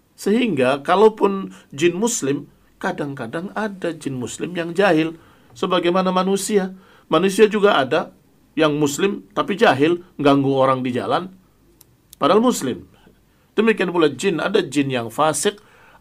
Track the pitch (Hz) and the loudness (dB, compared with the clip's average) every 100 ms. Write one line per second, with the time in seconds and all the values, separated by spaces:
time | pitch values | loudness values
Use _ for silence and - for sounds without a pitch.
0 | _ _ 196 220 247 143 123 143 143 185 | _ _ -2 0 0 0 0 0 0 4
1 | 220 214 202 196 190 - _ 135 170 175 | 4 4 -2 -2 -8 -16 _ -2 0 0
2 | 226 - 135 139 - _ _ _ 190 175 | -2 -2 -4 -4 -6 _ _ _ -8 -6
3 | 147 139 113 165 196 208 214 190 170 160 | -8 -8 -10 -8 -8 -8 -8 -6 -8 -8
4 | 151 127 113 - 147 175 170 170 202 156 | -8 -8 -8 -8 -8 -6 -4 0 2 4
5 | 160 160 - _ _ - 185 180 170 185 | 0 -6 -20 _ _ -8 -2 0 0 0
6 | 185 185 185 196 196 208 185 - - _ | 0 0 0 -2 0 -2 -2 -10 -20 _
7 | _ 160 190 190 214 208 202 165 127 156 | _ 0 2 4 4 4 2 2 2 -2
8 | 196 - _ _ _ - 156 147 143 143 | -4 -14 _ _ _ 0 0 2 0 0
9 | 196 202 - - 147 202 214 131 156 175 | -2 -2 -8 -6 -4 2 4 4 2 0
10 | - - 143 139 139 135 131 131 127 120 | -6 0 2 4 2 2 2 2 -2 -4
11 | 98 151 185 - _ _ _ _ _ _ | -2 -4 -4 -16 _ _ _ _ _ _
12 | _ - 139 202 247 - 131 95 - _ | _ -4 2 4 2 0 -6 -8 -12 _
13 | _ _ _ _ _ - 220 208 185 175 | _ _ _ _ _ 0 0 0 -2 2
14 | 151 143 190 156 180 202 143 143 135 127 | 0 0 -4 -2 -2 -2 0 -2 -2 -4
15 | 117 - 156 147 208 202 _ _ - - | -6 -2 0 0 -4 -6 _ _ -20 -6